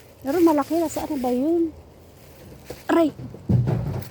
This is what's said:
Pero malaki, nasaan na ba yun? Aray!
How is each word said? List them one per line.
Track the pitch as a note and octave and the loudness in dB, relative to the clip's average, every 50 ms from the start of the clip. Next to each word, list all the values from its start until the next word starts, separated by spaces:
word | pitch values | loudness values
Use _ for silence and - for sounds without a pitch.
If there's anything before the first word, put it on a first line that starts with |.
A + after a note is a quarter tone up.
| - - - - | -20 -20 -20 -12
Pero | - C4 C#4+ F#4 | -6 -2 2 4
malaki, | E4 E4 D4+ C#4+ C4+ - D#4 | 4 6 6 4 0 0 0
nasaan | E4+ E4 D4+ - - E4 D4 | 0 0 0 -2 -6 -4 -4
na | D#4 C4 | -4 -2
ba | B3 B3 B3 | 0 0 0
yun? | B3 C4+ D#4+ E4+ E4+ E4 D#4 - - - - - - - - - - - - - - - - - - - - - - - | 0 2 2 2 2 0 -2 -4 -12 -20 -20 -20 -20 -20 -20 -20 -20 -20 -20 -20 -20 -20 -20 -20 -20 -18 -18 -18 -12 -2
Aray! | - E4 E4 E4 C#4+ - - - - - - - - - - - - - - - - - - - - | 0 2 2 2 2 0 -6 -14 -14 -14 -12 -2 0 2 2 2 2 0 -2 -2 -4 -6 -8 -8 -10